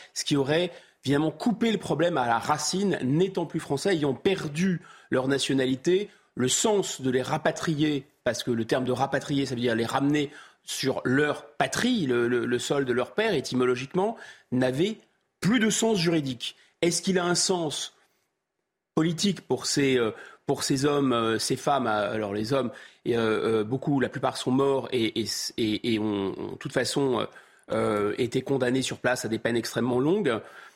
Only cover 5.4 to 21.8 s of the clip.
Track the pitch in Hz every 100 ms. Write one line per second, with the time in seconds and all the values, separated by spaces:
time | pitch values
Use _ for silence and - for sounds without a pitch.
5.4 | - 135 127 131 170 185 208 - _ -
6.4 | 127 - 226 208 175 - 131 127 127 151
7.4 | - - - 147 151 143 - _ - 113
8.4 | - 117 113 139 127 123 135 139 - 143
9.4 | 131 123 120 113 117 139 143 147 143 -
10.4 | - _ - - 131 110 - 131 147 139
11.4 | - - 135 - 240 247 143 120 120 123
12.4 | 120 120 - 147 131 120 120 - 220 160
13.4 | - 127 127 123 135 180 202 233 - -
14.4 | _ 127 127 131 196 220 _ _ _ _
15.4 | 175 247 214 - 226 214 165 165 135 120
16.4 | - - _ _ 170 170 - 185 175 175
17.4 | - 180 160 - - - _ _ _ _
18.4 | _ _ _ _ _ - 160 165 202 185
19.4 | - 127 - - 139 127 113 104 - -
20.4 | - 139 - 139 143 143 139 120 113 113
21.4 | - 131 - 143